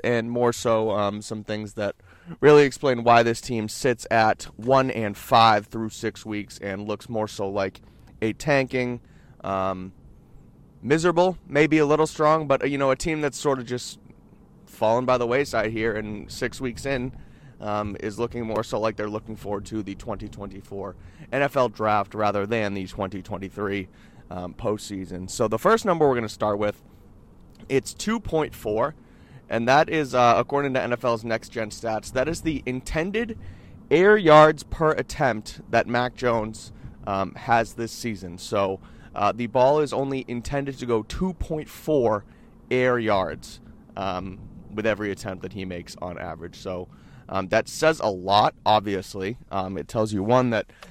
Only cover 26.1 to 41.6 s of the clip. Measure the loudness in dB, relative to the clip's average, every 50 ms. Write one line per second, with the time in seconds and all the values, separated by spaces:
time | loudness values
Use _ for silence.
26.1 | 2 0 -2 -6 -6 -4 -2 -2 0 0 -2 -2 -4 -6 -16 -20 -20 -20 -20 -20
27.1 | -20 -20 -20 -20 -20 -20 -20 -20 -20 -20 -8 -2 -2 -2 -2 -2 -12 -8 -4 -4
28.1 | -4 -4 -4 -2 -2 -2 -2 -2 -6 -8 -6 -4 0 0 -2 -2 -4 -10 -20 -20
29.1 | -20 -20 -20 -20 -20 -20 -10 -4 -4 -2 2 4 4 4 4 4 0 -2 -2 0
30.1 | 2 4 6 6 6 4 2 2 0 0 0 0 0 0 0 0 -2 -2 0 -2
31.1 | -2 -2 -2 -4 -4 -4 -4 -8 -6 -6 -6 -6 -8 -8 -4 -4 -4 -4 -6 -4
32.1 | -2 -2 -2 -2 -4 -4 -4 -4 -4 -4 -4 -6 -6 -6 -6 -4 -4 -2 -2 -2
33.1 | -2 -4 -4 -4 -8 -12 -12 -16 -16 -16 -20 -20 -20 -20 0 2 4 6 8 8
34.1 | 6 6 8 10 10 12 10 10 6 2 -6 -12 -4 2 2 2 2 0 -4 -6
35.1 | -2 0 2 2 2 0 -6 -10 -16 -16 -8 0 2 2 2 2 0 0 0 0
36.1 | -4 0 0 2 2 2 -2 -4 -8 -12 -16 -18 -18 -18 -18 -18 -18 -12 -6 -4
37.1 | -2 -2 -2 -4 -6 -10 0 2 4 4 4 0 -4 -8 -8 -8 -8 -6 -6 -6
38.1 | -6 -6 -10 -12 -12 -12 -8 -2 0 0 0 0 -2 -6 -8 -20 -20 -20 -20 -12
39.1 | -4 0 0 0 0 0 -6 -2 2 4 4 6 4 4 2 0 -2 -4 -2 -2
40.1 | -4 -6 -6 -6 -8 -8 -6 -4 -4 -4 -4 -6 -8 -8 -4 -2 -2 -2 -2 -4
41.1 | -6 -4 -4 -4 -4 -6 -8 -8 -8 -8